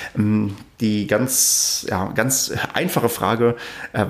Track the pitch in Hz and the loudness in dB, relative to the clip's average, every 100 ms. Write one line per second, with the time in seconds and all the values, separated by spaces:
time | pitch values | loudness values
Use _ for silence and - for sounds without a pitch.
0 | - 113 104 107 101 101 - - 110 104 | -8 0 2 2 0 -4 -12 -2 0 0
1 | 98 104 127 - - - - - - 92 | 0 0 2 2 2 2 0 -2 -2 -2
2 | 98 110 127 - - - - - 180 - | -2 0 0 0 -2 -2 -2 -2 0 0
3 | 117 - 95 113 117 117 - - - - | 0 0 0 4 2 2 -8 -14 -6 -2